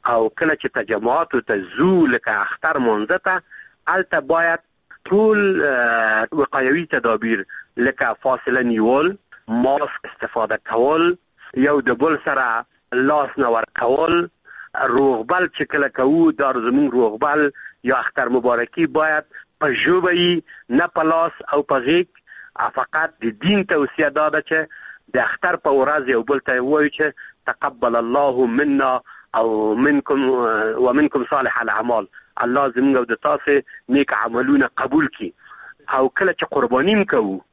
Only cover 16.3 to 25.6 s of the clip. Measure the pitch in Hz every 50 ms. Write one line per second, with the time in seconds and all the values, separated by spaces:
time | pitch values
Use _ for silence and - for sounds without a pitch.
16.3 | 156 156 143 135 127 127 113 120 127 139 147 135 117 127 120 110 104 110 147 147
17.3 | 143 151 147 143 - - - - - _ - 123 131 123 113 - _ - 127 120
18.3 | 123 127 117 123 120 117 120 - - - 165 143 127 156 156 156 151 151 151 _
19.3 | - - - _ _ _ 151 147 127 - - 175 175 185 175 185 175 175 175 175
20.3 | 175 165 - - - - - - 240 285 175 - _ 170 160 160 165 165 165 165
21.3 | - - - - - 147 143 - 139 135 120 135 160 175 180 _ _ _ _ _
22.3 | - - - - _ - - 120 - 131 127 - - 156 160 160 _ _ - 117
23.3 | 110 104 151 180 208 208 - 202 180 151 143 - - - 156 147 139 151 151 151
24.3 | 147 156 - - 160 160 156 - - - - - - - _ - - 127 117 110
25.3 | - - - 175 175 165